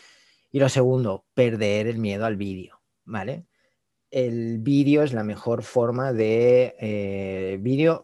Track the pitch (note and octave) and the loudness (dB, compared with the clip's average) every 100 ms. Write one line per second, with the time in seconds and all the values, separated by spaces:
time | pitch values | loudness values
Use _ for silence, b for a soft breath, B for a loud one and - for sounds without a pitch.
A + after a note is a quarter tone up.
0 | b b b b b C#3 C3+ C#3 B2+ C3 | b b b b b 0 2 4 2 2
1 | A#2 G2 _ - B2 A2+ G#2 G#2 G#2+ A2+ | 0 -4 _ 0 2 2 0 0 -2 -2
2 | A2 G2+ A2+ G2+ G2+ F#2 F2+ _ _ _ | -4 -2 -4 -4 -6 -8 -12 _ _ _
3 | - G#2+ G2+ D3+ F3 _ _ _ _ _ | -12 -10 -8 -10 -14 _ _ _ _ _
4 | _ C3+ B2+ A#2 A#2 A2+ A2+ C#3 C#3 D3 | _ -2 -2 -2 -4 -4 2 4 4 4
5 | D3+ A#2 G#2+ G#2 - A#2 A#2 B2+ A#2 A#2+ | 2 0 -4 -6 -4 -4 -2 0 0 0
6 | C3+ A#2 A2 A2+ B2 B2 B2+ - A2+ G#2+ | -2 0 2 4 6 6 4 -2 -6 -4
7 | G2 G2 G2 F#2+ F#2+ F#2+ A2 C3+ D#3+ D#3+ | -4 -6 -6 -6 -6 -6 -2 0 2 0